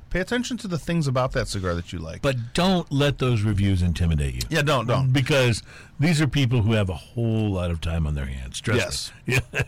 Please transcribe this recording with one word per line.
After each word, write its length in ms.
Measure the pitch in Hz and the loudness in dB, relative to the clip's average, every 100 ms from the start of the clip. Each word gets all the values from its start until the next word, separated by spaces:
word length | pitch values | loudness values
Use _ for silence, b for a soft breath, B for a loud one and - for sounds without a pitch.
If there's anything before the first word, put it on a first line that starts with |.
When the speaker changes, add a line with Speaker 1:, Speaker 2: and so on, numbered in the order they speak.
| - | -4
Speaker 1:
pay 100 | 175 | -4
attention 380 | 185 247 240 247 | -2 -4 -4 -6
to 100 | 202 | -6
the 120 | 170 | -6
things 260 | - 170 139 | -2 -2 0
about 280 | 127 127 | 0 0
that 140 | 135 104 | -2 -4
cigar 280 | 104 92 85 | -4 -2 -2
that 180 | 85 | -4
you 60 | 87 | -10
like. 240 | 80 87 | -10 -4
Speaker 2:
But 320 | 139 127 117 - | -2 -2 -4 0
don't 360 | 180 185 160 | 2 2 0
let 280 | 139 143 127 | 0 2 2
those 240 | 131 117 | 0 2
reviews 400 | 107 98 98 95 | 2 2 2 4
intimidate 500 | 90 82 85 76 71 | 2 2 2 2 0
you. 80 | 62 - | -4 -4
Speaker 1:
Yeah, 140 | 160 | 0
don't, 240 | 147 135 113 | 2 0 2
don't. 260 | - 131 | 0 2
Speaker 2:
Because 480 | 139 123 143 123 107 - B B - | 2 4 4 4 2 -4 B B -2
these 200 | 147 151 | 2 2
are 40 | 151 | 2
people 360 | 147 127 123 | 2 2 2
who 80 | 101 | 2
have 180 | 110 95 | 2 0
a 60 | 85 | -4
whole 560 | - 117 117 110 107 | -8 -4 0 0 0
lot 180 | 95 87 | 0 -2
of 120 | 82 | -2
time 260 | 85 82 76 | -2 -2 0
on 80 | 73 | -2
their 100 | 65 | -4
hands. 340 | 65 64 - | -8 -10 -8
Trust 180 | - 113 | -2 0
Speaker 1:
Yes. 320 | 92 - - - - | 0 -4 -10 -10 -2
Speaker 2:
me. 100 | 123 | -2
<laughs> 100 | - | -2
Yeah. 80 | 143 | -6